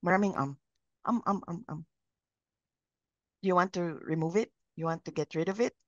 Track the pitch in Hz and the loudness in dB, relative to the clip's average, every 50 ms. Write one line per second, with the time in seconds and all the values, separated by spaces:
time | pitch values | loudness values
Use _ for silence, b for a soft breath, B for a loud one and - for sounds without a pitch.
0 | - 175 180 190 208 196 185 - 139 139 139 139 _ _ _ _ _ _ _ _ | 2 4 4 4 4 2 2 0 -2 -4 -4 -10 _ _ _ _ _ _ _ _
1 | _ - 233 233 - - 196 196 - - 170 170 - - 147 151 165 _ _ _ | _ -2 -2 0 0 0 -2 -2 -2 -6 -10 -10 -8 -8 -10 -10 -10 _ _ _
2 | _ _ _ _ _ _ _ _ _ _ _ _ _ _ _ _ _ _ _ _ | _ _ _ _ _ _ _ _ _ _ _ _ _ _ _ _ _ _ _ _
3 | _ _ _ _ _ _ _ _ - 196 185 180 175 185 - 185 175 170 160 - | _ _ _ _ _ _ _ _ 0 4 4 4 4 4 2 -2 -2 -2 -4 -6
4 | - - 156 160 160 165 170 208 220 - _ _ _ _ _ - 160 165 165 165 | -4 -2 -2 0 0 2 2 0 0 0 _ _ _ _ _ -6 -4 -4 -4 -4
5 | _ - 147 160 151 - - 160 160 175 190 202 233 247 - _ _ | _ -10 -4 -4 -4 -2 -2 -2 -2 -2 0 0 0 -2 -2 _ _